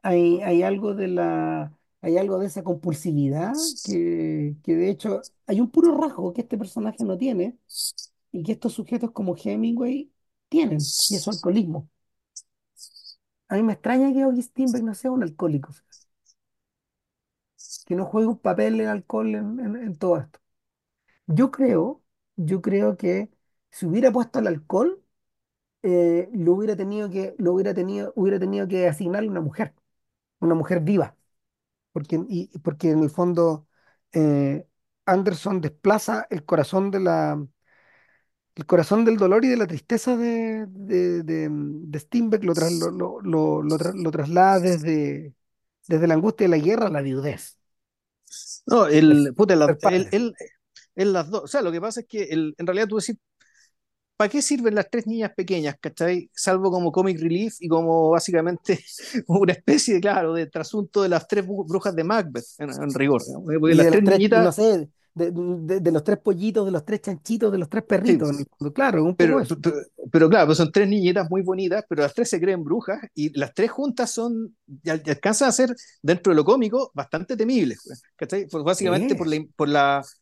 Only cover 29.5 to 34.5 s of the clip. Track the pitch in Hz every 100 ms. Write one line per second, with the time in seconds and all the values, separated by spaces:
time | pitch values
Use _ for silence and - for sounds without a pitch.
29.5 | 151 220 _ _ _ _ _ _ _ 165
30.5 | 165 151 180 156 202 - _ _ _ _
31.5 | _ _ _ _ 160 147 160 208 180 185
32.5 | 160 165 151 165 156 151 151 175 170 170
33.5 | 156 _ _ _ _ _ 165 156 143 139